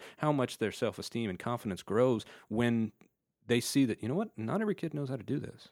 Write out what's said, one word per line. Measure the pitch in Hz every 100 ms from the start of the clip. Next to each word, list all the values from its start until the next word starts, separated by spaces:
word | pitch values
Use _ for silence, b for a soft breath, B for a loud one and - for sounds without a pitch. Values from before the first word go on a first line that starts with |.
| B -
how | 151
much | 147 123 -
their | 107
self-esteem | - 113 - - 117 110
and | 90
confidence | - 120 110 87
grows | - 104 127 113 - B -
when | 107 120 117 110 - - _ _ _ -
they | 120
see | - 139 131
that, | -
you | 110
know |
what, | 160 226 -
not | 110 175
every | 214
kid | 185 165
knows | 147 135
how | 131
to |
do | 101 143
this. | - - -